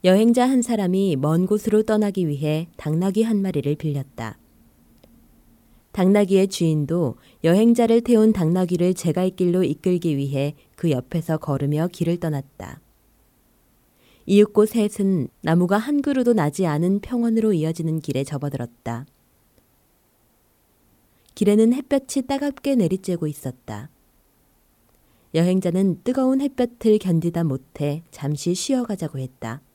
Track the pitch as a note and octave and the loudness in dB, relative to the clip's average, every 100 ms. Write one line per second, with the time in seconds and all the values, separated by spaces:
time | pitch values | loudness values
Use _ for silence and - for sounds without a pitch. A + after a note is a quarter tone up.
0 | F3+ F#3+ A3+ A#3+ B3 C4 A#3 A3+ F#3 F#3 | 4 4 6 4 4 2 0 -2 0 0
1 | G3 C#3+ C#3+ E3 F#3 G#3 A3 G#3+ A3 G#3+ | 0 0 0 0 0 -2 0 0 0 0
2 | G#3 F#3+ E3+ C#3+ D3+ D#3 E3+ - D3+ D#3 | 0 -2 -4 -2 -2 -2 -6 -10 -4 -2
3 | F#3+ G3 A3+ G#3+ G3 D3+ C#3+ D3 D#3 C#3+ | -2 0 0 0 -2 -2 -2 -4 -4 -6
4 | C3 - A2+ - _ _ _ _ _ _ | -8 -10 -12 -12 _ _ _ _ _ _
5 | _ _ _ _ _ _ _ _ _ - | _ _ _ _ _ _ _ _ _ 0
6 | F#3 G#3 G3+ F#3+ F#3+ - E3 D#3 C#3+ E3+ | 4 4 4 2 2 0 0 0 -2 -2
7 | D3 - _ _ E3 F3+ A3+ A#3 A3+ A#3 | -2 -4 _ _ 2 4 4 4 4 2
8 | A#3+ A#3 A3 G#3 D#3+ F3+ F3+ F3 F3+ F#3 | 4 4 4 4 0 0 0 0 0 0
9 | F3 D#3+ F#3 F#3 F3+ F3+ F3+ D#3 F#3+ F3+ | -2 0 -2 0 0 2 0 -2 -2 0
10 | E3+ C#3 C#3 C3+ C#3+ D3 _ _ E3+ C3 | 0 -2 -2 -2 -4 -6 _ _ -2 -2
11 | - E3 D#3+ D#3 - C#3 C#3+ D3 F3 - | -2 -6 -4 -4 -2 -4 -2 -2 -4 -4
12 | E3+ F3 E3+ D3 C3+ _ - - _ _ | -4 -2 -4 -6 -8 _ -18 -18 _ _
13 | _ _ _ _ _ _ _ _ _ _ | _ _ _ _ _ _ _ _ _ _
14 | _ _ - G3+ G#3 - G#3+ A#3+ G#3 - | _ _ 2 4 4 4 2 2 -2 0
15 | G3 F#3 B2+ _ - E3+ F3 G3+ A#3 D4 | 0 0 -2 _ 0 2 2 0 0 -2
16 | C#4 C4+ A#3+ A3 D3+ D3 F3+ D3+ F3 G3 | 0 0 2 2 0 0 -2 0 0 -2
17 | - B3 A#3 A3 A3 F#3 D#3 E3 D#3+ D#3+ | -2 -2 0 0 0 0 -2 -4 -4 -4
18 | D3 C3 C#3 C#3+ C#3+ C#3 A#2+ _ - A#2 | -4 -6 -4 -6 -6 -6 -10 _ -10 -10
19 | C#3+ _ _ _ _ _ _ _ _ _ | -12 _ _ _ _ _ _ _ _ _
20 | _ _ _ _ _ _ _ _ _ _ | _ _ _ _ _ _ _ _ _ _
21 | _ _ _ - G#3 G#3 A3+ B3+ C#4+ C#4 | _ _ _ -2 2 4 4 2 0 -4
22 | C4+ C#4 C4 C#4 C#4+ C#4 - C4+ E3+ F#3 | -2 -6 -4 -4 -4 -6 -2 0 0 -2
23 | F#3+ F3 D#3 D3 C3 B2 - G#2 C3 _ | -4 -4 -4 -6 -10 -12 -14 -14 -14 _
24 | _ _ _ _ _ _ _ _ _ _ | _ _ _ _ _ _ _ _ _ _
25 | _ _ _ D#3+ F3 F#3 F#3 F3 G3 F3 | _ _ _ 0 2 2 0 0 0 0
26 | - B3+ C4 C4+ C#4 - B3 - A3+ G#3+ | -2 0 2 2 -2 -2 -4 0 2 4
27 | F#3+ E3 E3+ E3+ E3 C3 _ - D3 D3 | 4 0 0 -2 -2 -4 _ -6 -4 -4
28 | - - C#3+ D3 - F#3 - C4 A#3 G3+ | -10 -10 -6 -4 -4 -4 -2 -2 -2 -6
29 | D#3+ C3+ C3 _ A2+ C3 _ | -6 -8 -10 _ -12 -12 _